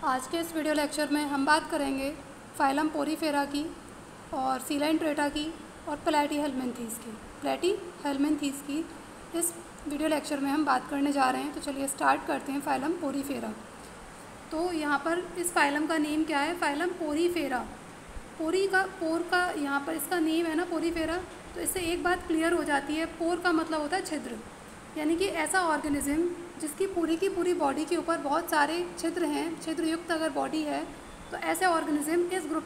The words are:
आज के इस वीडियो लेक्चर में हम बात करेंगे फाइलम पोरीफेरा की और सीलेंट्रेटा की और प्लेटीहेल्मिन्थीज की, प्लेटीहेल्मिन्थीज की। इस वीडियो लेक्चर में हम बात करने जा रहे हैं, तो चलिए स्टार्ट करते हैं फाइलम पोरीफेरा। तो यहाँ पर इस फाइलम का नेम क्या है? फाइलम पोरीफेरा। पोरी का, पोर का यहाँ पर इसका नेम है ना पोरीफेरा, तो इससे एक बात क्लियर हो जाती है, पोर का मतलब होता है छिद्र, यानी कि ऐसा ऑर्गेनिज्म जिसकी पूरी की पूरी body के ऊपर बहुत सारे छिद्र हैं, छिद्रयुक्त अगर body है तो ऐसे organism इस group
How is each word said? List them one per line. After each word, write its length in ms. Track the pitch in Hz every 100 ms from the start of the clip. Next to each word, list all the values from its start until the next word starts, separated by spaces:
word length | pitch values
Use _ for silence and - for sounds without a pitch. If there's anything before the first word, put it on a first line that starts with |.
आज 220 | 311 254 254
के 100 | 339
इस 140 | 330 320
वीडियो 180 | 302
लेक्चर 360 | 302 294 294 294
में 120 | 294 294
हम 200 | 277 269
बात 240 | 302 320
करेंगे 380 | 320 277 269 269 311 - - - -
फाइलम 300 | 285 277 311
पोरीफेरा 560 | 311 285 311 320 285 285
की 180 | 285 320 349 - - - - -
और 260 | 302 262 262
सीलेंट्रेटा 680 | 254 294 294 320 330 294 294
की 160 | 294 302 330 - - -
और 60 | 294
प्लेटीहेल्मिन्थीज 1000 | - 302 294 302 294 262 254 240 233 220
की, 160 | 233 214 - -
प्लेटीहेल्मिन्थीज 1120 | 277 269 349 415 - - 294 277 294 302 285 269
की। 180 | - 285 330 - - - - 330
इस 180 | 349 - - - -
वीडियो 220 | 285 311
लेक्चर 300 | 311 294 294
में 100 | 277
हम 140 | 285 294
बात 240 | 254 -
करने 220 | 285 285
जा 180 | 285 262
रहे 120 | 254
हैं, 120 | 277
तो 80 | 302
चलिए 260 | 294 277 277
स्टार्ट 380 | - 285 294 294
करते 240 | 285 -
हैं 100 | 277
फाइलम 320 | 277 262 285 349
पोरीफेरा। 520 | 311 277 277 254 220 214 - - - - - - - - -
तो 200 | 311 359
यहाँ 260 | 330 302 285
पर 260 | 330 339 349 -
इस 160 | 349
फाइलम 320 | - 285 285 302
का 120 | 320
नेम 260 | 302 302
क्या 160 | 311 294
है? 200 | 285 349
फाइलम 300 | 320 285 339 370
पोरीफेरा। 680 | 311 294 349 349 277 254 220 - - - - - - -
पोरी 280 | 320 359 392
का, 160 | 370 381 -
पोर 280 | 320 330 339
का 140 | 359 359
यहाँ 300 | 311 285 277 277
पर 60 |
इसका 260 | 320 - 359
नेम 260 | 320 320 339
है 100 | 311
ना 100 | 359
पोरीफेरा, 520 | 330 330 330 320 339 370 - - -
तो 60 |
इससे 300 | 320 381 349
एक 120 | 349
बात 240 | 311 359 -
क्लियर 260 | 320 330
हो 100 | 349
जाती 320 | 294 277 285 302
है, 100 | 320 -
पोर 240 | 330 349
का 120 | 359
मतलब 300 | 330 320 320
होता 160 | 294 359
है 80 | 370
छिद्र, 320 | 302 233 226 - - - - - -
यानी 180 | 302 330
कि 100 | 392
ऐसा 360 | 339 311 381
ऑर्गेनिज्म 680 | 349 302 302 285 277 302 349 349 - -
जिसकी 240 | 311 - 392
पूरी 300 | 370 330 330
की 100 | 381
पूरी 240 | 381 349
body 300 | 349 294 269 311
के 100 | 339
ऊपर 200 | 311 330
बहुत 320 | 285 302 339
सारे 260 | 311 294 339 349 -
छिद्र 260 | 330 349 320
हैं, 360 | 294 311 320
छिद्रयुक्त 500 | - 320 320 330 -
अगर 180 | 330 320
body 320 | 285 269 311
है 220 | 302 277 330 - - - -
तो 60 | -
ऐसे 280 | 330 330 370
organism 640 | 330 311 294 294 339 349
इस 140 | 370 302
group 200 | 320